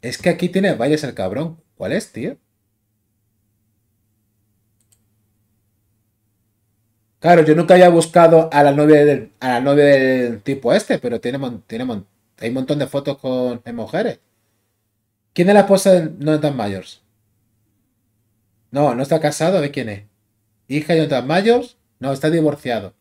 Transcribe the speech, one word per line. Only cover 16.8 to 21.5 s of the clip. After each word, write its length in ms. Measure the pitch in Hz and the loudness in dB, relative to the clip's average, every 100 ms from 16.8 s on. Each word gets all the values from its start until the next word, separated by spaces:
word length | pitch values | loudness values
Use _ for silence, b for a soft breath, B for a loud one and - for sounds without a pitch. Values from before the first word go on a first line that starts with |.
| - - _ _ _ _ _ _ _ _ _ _ _ _ _ _ _ _ _ | -14 -20 _ _ _ _ _ _ _ _ _ _ _ _ _ _ _ _ _
No, 240 | 139 147 | -2 0
no 80 | 120 | 0
está 180 | 139 160 | -2 -2
casado, 400 | 151 143 160 190 | -2 -2 -2 0
¿de 100 | 143 | -2
quién 180 | 143 113 | -6 -10
es? 140 | 101 104 _ _ _ _ _ _ | -12 -16 _ _ _ _ _ _
¿Hija 260 | 143 151 | -8 0
de 60 | 165 147 | 0 0
Jonathan 200 | 131 127 | -4 -2
Myers? 500 | 170 208 | -2 2